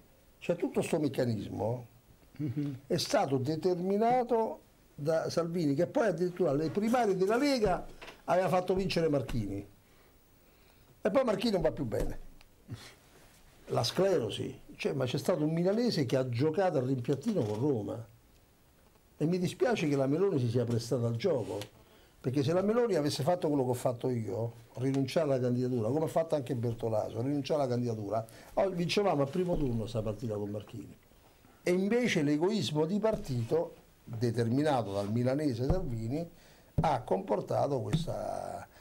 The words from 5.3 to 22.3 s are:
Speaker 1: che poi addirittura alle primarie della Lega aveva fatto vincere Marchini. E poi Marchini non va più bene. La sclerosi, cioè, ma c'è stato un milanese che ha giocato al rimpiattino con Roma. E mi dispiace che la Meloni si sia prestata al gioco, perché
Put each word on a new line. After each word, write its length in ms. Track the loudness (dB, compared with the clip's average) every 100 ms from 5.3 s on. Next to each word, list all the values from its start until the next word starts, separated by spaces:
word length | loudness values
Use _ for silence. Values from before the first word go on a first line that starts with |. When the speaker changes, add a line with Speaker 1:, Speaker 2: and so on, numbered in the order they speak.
| -2 -2 0 2
Speaker 1:
che 140 | 2 2
poi 200 | 2 0
addirittura 420 | 2 0 0 2
alle 200 | 2 0
primarie 460 | 0 2 2 2 2
della 220 | 2 2
Lega 480 | 2 2 2 0 -4 -16 -18 -10 0
aveva 240 | 2 4
fatto 240 | 2 2 0
vincere 320 | 0 2 2
Marchini. 580 | 2 0 -2 -2 -6 -10 -18 -20 -20 -20 -20 _ -20 -20 -20 -20 -20 -20 -6
E 80 | 0
poi 120 | 2
Marchini 300 | 2 0 0
non 80 | 2
va 100 | 0
più 140 | -2 -4
bene. 340 | -2 -2 -4 -10 -18 -20 -20 -18 -16 -16 -20 -20 -20 -20 -20 -20 -20 -4
La 180 | -2 0
sclerosi, 720 | 2 2 2 0 -4 -6 -8 -16 -6
cioè, 160 | -4
ma 140 | 0 -2
c'è 120 | 0
stato 280 | 0 2 2
un 80 |
milanese 520 | 2 2 2 2 0 0
che 120 | 0
ha 100 | 0
giocato 500 | 0 0 2 2 2
al 60 |
rimpiattino 580 | 0 -2 -2 -2 0 0
con 160 | 0 0
Roma. 480 | 0 0 -2 -8 -10 -18 -20 -20 _ _ _ _ -20 _ _ -4
E 100 | -2
mi 140 | 0
dispiace 480 | -2 0 0 2 2
che 80 | 2
la 100 | 2
Meloni 300 | 2 2 2
si 100 | 2
sia 160 | 0 0
prestata 420 | -2 -2 0 0
al 80 | 0
gioco, 420 | 0 0 -2 -6 -10 -16 -20 -20 -20 -8
perché 240 | -2